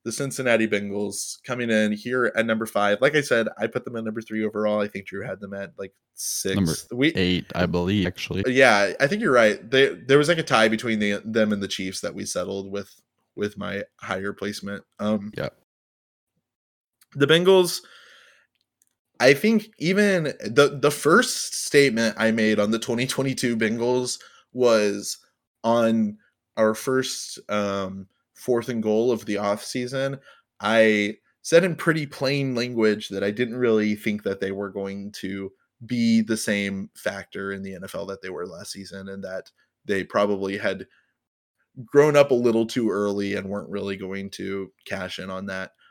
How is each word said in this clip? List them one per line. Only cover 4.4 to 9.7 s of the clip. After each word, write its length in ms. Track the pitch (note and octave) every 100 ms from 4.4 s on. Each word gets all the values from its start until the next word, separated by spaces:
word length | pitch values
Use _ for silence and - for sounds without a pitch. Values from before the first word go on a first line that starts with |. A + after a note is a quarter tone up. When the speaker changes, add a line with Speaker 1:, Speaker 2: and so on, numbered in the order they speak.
| G#2+
Speaker 1:
overall. 360 | G#2 G#2+ G#2+
I 60 | G#2
think 200 | G2+ F#2+
Drew 180 | G2 G2
had 140 | G2
them 160 | G2 G2
at, 160 | G2 -
like, 140 | G2 - _
six. 420 | - - - F#2+ G2
Speaker 2:
Number 180 | E2+ D2+ -
Speaker 1:
We 200 | A#2+ D3 -
Speaker 2:
eight, 300 | F2+ F2+ - -
I 100 | F2+
believe, 400 | F2 F2+ G#2 F2+
actually. 380 | - - F2+ B2+
Speaker 1:
Yeah, 400 | B2+ B2+ G#2 G2+ -
I 80 | C#3
think 160 | G#3
you're 80 | A3
right. 360 | B2 A2 G2+
They, 280 | A#2